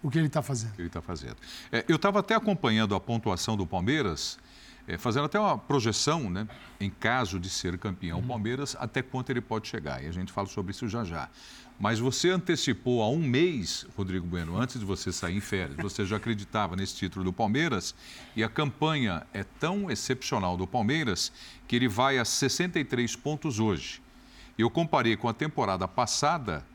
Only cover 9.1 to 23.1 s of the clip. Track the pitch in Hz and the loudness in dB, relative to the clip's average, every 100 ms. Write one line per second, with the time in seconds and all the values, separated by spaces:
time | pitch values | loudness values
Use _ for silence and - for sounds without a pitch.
9.1 | 127 123 120 117 110 - - 71 64 71 | -6 -2 -2 -2 -4 -4 -6 -6 -6 -6
10.1 | 87 92 - 101 - 92 98 120 117 98 | -6 -4 -4 -4 -4 -6 -4 -4 -2 -4
11.1 | 82 71 - - - - - 101 113 127 | -6 -8 -14 -20 -20 -20 -2 0 2 2
12.1 | 127 175 185 175 165 - 123 127 123 110 | 4 4 2 2 0 2 0 2 2 4
13.1 | 151 151 123 175 147 82 - - - 95 | 2 4 6 4 2 -2 -6 -8 -6 -2
14.1 | 92 87 87 82 90 127 127 98 92 - | -2 -2 -2 -2 0 -2 -2 -2 -2 -2
15.1 | - 87 98 101 98 82 69 95 - 98 | -2 -2 -2 0 -2 -2 -4 -6 -2 -2
16.1 | 104 113 107 98 110 98 90 98 - 95 | -2 -2 -4 -2 -2 -2 -2 -4 -4 -6
17.1 | 92 92 90 107 123 165 107 - - - | -2 -4 0 0 2 2 0 -4 -12 -18
18.1 | - - - 110 - 147 - 156 151 117 | -18 -10 -2 0 0 -2 0 0 2 0
19.1 | 85 - 98 95 - 156 202 196 110 - | 0 -4 -8 -8 -4 -2 0 -2 -4 -2
20.1 | 131 - 123 92 87 92 127 107 156 135 | -2 0 0 0 0 -2 0 2 2 2
21.1 | 90 - - - - - 120 123 101 135 | 0 -2 -6 -20 -20 0 2 4 4 4
22.1 | 135 113 - 135 - 180 175 135 120 117 | 4 2 2 0 2 0 0 -2 0 0